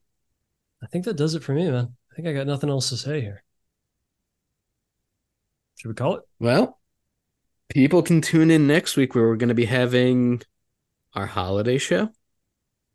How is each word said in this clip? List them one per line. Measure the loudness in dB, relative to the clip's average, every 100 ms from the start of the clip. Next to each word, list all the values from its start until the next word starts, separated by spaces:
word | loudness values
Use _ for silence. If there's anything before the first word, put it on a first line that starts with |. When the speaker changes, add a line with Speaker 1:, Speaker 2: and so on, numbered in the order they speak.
| _ _ _ _ _ _ _ _
Speaker 1:
I | -10
think | -8
that | -6 -2
does | -2
it | -4
for | -4
me, | -2 0
man. | -2 -4 -8 _
I |
think | -12 -8
I |
got | -6 -4
nothing | -4 -2
else | -2 -4
to | -6
say | -6 -6
here. | -8 -12 _ _ _ _ _ _ _ _ _ _ _ _ _ _ _ _ _ _ _ _ _ _ _ -18
Should | -12
we |
call | -4 -4 -4
it? | -8 _
Speaker 2:
Well, | 0 2 2 -4 _ _ _ _ _ _ _ _ -4
people | 2 4 4
can | 4 2
tune | 2 4 4
in | 6 4
next | 2 0 0
week | 0
where | 2 2
we're | 2
gonna | 0
be | 0 0
having | 0 0 2 2 2 0 -2 -6 _ _ _ _ _ _
our | -10 -8
holiday | -6 -4 -2 -2 -2
show. | -2 -2 -2 -8 _ _ _ _ _ _ _